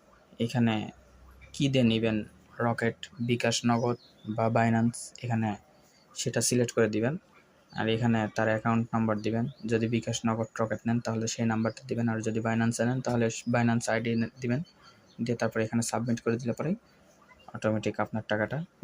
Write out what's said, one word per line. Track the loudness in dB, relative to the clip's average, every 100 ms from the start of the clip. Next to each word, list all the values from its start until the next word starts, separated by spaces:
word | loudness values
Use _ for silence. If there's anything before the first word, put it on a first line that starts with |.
| _ -20 _ -4
এখানে | -2 2 2 2 -4 -12 -20 -20 -20 -20 -14
কী | -2 2
দিয়ে | 4
নেবেন, | 4 4 2 0 -4 -14 -16 -2
রকেট, | -2 0 -2 -2 -12 -6
বিকাশ, | -2 0 0 0 2
নগদ | 2 0 -2 -8 -16 -8
বা | 0 2
বাইন্যান্স, | 4 4 4 2 -2 -14 -10
এখানে | -4 -2 -2 -4 _ -20 _ _ _
সেটা | -8 -4 -2
সিলেক্ট | 0 2 0
করে | 2 2
দিবেন। | 2 0 -2 _ -20 _ _ _
আর | -4 0
এখানে | 2 2 2 0
তার | 0 2
অ্যাকাউন্ট | 2 2 0 0
নাম্বার | 0 0 0
দিবেন, | 0 -2 -4 -6 -2
যদি | 0 2
বিকাশ, | -2 -2 -2 -2
নগদ, | -2 -4 -4
রকেট | -4 -2 0
নেন | 0
তাহলে | 0 -2 -4
সেই | -2 0
নাম্বারটা | 0 0 -4 -6
দিবেন, | -2 0
আর | -2
যদি | -2 -2
বাইন্যান্সে | 0 2 2 2
নেন | 0 0
তাহলে | 0 2 0 -2 -2
বাইন্যান্স | 2 4 2 0
আইডি | -2 0
নে-, | 0 -2 -4
দিবেন, | -2 -2 -4 _ -20 -20 _ -6
দিয়ে | -4 0
তারপরে | 0 0
এখানে | 0 0
সাবমিট | -2 -2 -2 -2
করে | -2 -2
দিলে | -2
পরেই | -4 -4 -4 _ _ _ -20 -20 -20 -16
অটোমেটিক | -2 0 0 0 -2
আপনার | -2 -2 -2
টাকাটা | 0 0 -2 -8 -4